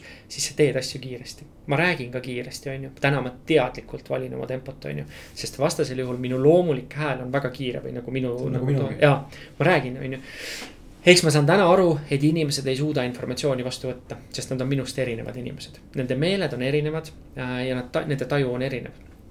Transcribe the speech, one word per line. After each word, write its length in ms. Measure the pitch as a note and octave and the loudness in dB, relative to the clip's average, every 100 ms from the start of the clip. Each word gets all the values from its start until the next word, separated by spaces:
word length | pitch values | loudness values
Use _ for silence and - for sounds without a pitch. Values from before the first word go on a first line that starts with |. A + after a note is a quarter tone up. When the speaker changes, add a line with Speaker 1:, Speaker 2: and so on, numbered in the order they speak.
| - - - | -16 -20 -14
Speaker 1:
siis 160 | - - | -8 -4
sa 60 | |
teed 220 | - D3 B2+ | 2 2 2
asju 240 | B2+ C3+ | -4 -8
kiiresti. 440 | C3 A#2+ C3 - - - - | -10 -12 -14 -18 -20 -12 -2
Ma 100 | C#3+ | 2
räägin 360 | F3 D#3 B2 | 2 0 -4
ka 80 | B2+ | -8
kiiresti, 480 | B2+ B2 B2 - C#3+ | -6 -8 -8 -10 -8
on 140 | C3+ | -8
ju. 60 | C3+ - | -10 0
Täna 220 | C#3 C#3+ | 2 2
ma 100 | B2 - - | 0 -6 2
teadlikult 640 | D#3+ B2+ B2+ - C3 - | 4 4 -2 -12 -12 -6
valin 240 | C3+ C3 | -6 -4
oma 120 | B2+ C3 | -6 -6
tempot, 380 | C3 C3+ C#3 | -6 -8 -10
on 140 | D3 D3 | -8 -8
ju. 60 | C#2+ - - | -8 -14 -16
Sest 220 | - - - | -10 -8 0
vastasel 400 | D3+ E3+ C3+ B2+ | 0 0 -2 -2
juhul 180 | B2+ B2 | -4 -4
minu 200 | B2+ B2+ | -2 4
loomulik 540 | C#3 F3 F3 C#3+ - | 6 6 6 0 -4
hääl 300 | C#3+ D3+ B2+ | -6 -4 -4
on 80 | B2+ | -2
väga 180 | C#3 C3 | -2 -2
kiire 300 | - C3 B2+ | -4 -6 -6
või 120 | B2+ B2 | -6 -8
nagu 140 | A#2+ | -6
minu, 240 | C3 B2+ B2 | -2 -2 -2
Speaker 2:
Nagu 120 | C3+ | -2
Speaker 1:
nagu 160 | C3+ C3 | -2 0
Speaker 2:
minugi. 340 | C#3 C3+ - | 2 0 4
Speaker 1:
jaa, 280 | D3 C3+ - - - - | 6 4 0 -14 -12 0
ma 60 | D3 | 2
räägin, 300 | E3+ B2 C3 | 2 0 -6
on 80 | C#3 | -8
ju. 60 | C3 - - - - - - - - - | -8 -12 -14 -12 -10 -12 -16 -20 2 8
Eks 160 | F3 | 8
ma 80 | D#3+ | 8
saan 160 | D3 D3 | 6 6
täna 200 | F#3+ F3 | 6 8
aru, 260 | F#3+ F3+ D3 D3 | 8 6 4 0
et 120 | C#3 | 2
inimesed 440 | D3 E3 D3+ C#3 C3+ | 2 2 0 -2 -2
ei 100 | C3 | 0
suuda 260 | D3+ C#3+ | 0 0
informatsiooni 640 | B2 B2 B2 B2 D3+ B2+ | -2 -4 -6 -2 0 0
vastu 240 | B2 - C3 | -4 -6 -8
võtta, 280 | B2+ - C3+ - | -8 -10 -14 -12
sest 180 | - - | -10 -6
nad 100 | C3 | -4
on 80 | B2+ | -2
minust 300 | C#3 B2+ - | -2 -2 -4
erinevad 380 | A#2+ A#2 A#2 B2 | -4 -4 -8 -10
inimesed. 420 | B2 - - - - | -10 -12 -14 -18 -12
Nende 200 | C#3+ B2+ C3 | -6 -2 0
meeled 360 | E3 G3 D#3+ | 0 0 0
on 100 | A#2+ | -2
erinevad, 480 | B2+ D3 D3 D#3+ D#3+ - - - | 0 0 0 -4 -6 -14 -16 -8
äh, 280 | B2+ B2+ C3 | -6 -4 -2
ja 60 | |
nad 160 | B2+ B2 | -4 -2
ta-, 120 | - D#3 | -4 -2
nende 200 | C#3+ B2+ | -2 0
taju 260 | C#3+ C3 | 0 0
on 100 | B2 | -2
erinev. 300 | C3 C3 - - - - - | -4 -4 -8 -14 -20 -20 -20